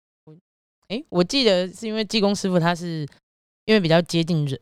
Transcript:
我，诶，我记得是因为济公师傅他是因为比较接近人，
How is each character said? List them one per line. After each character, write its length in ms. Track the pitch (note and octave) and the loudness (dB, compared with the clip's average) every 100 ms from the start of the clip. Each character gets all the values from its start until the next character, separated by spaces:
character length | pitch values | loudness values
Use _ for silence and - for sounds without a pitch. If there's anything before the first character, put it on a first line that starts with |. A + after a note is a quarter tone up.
| _ _ - | _ _ -20
我， 100 | D#3 _ _ _ _ - | -20 _ _ _ _ -12
诶， 160 | A#3 - | -10 -4
我 160 | F3 | -2
记 220 | F3+ C#4 A3+ | 0 2 2
得 200 | F3+ F#3 | 2 0
是 180 | F3+ A3 | -8 -8
因 80 | A3 | -6
为 80 | |
济 160 | G#3+ A3+ | -4 0
公 160 | G3+ G3+ | 0 0
师 140 | F#3 | 0
傅 100 | F3+ | 0
他 160 | E3+ E3+ | 0 -2
是 320 | F3 D#3+ C#3+ - _ _ _ _ | -6 -8 -10 -14 _ _ _ _
因 100 | - | 0
为 60 | A3 | 2
比 80 | E3 | 4
较 140 | E3 | 2
接 200 | E3+ E3+ | 2 -2
近 240 | E3 E3 C#3+ | 0 0 -2
人， 140 | C3+ | -6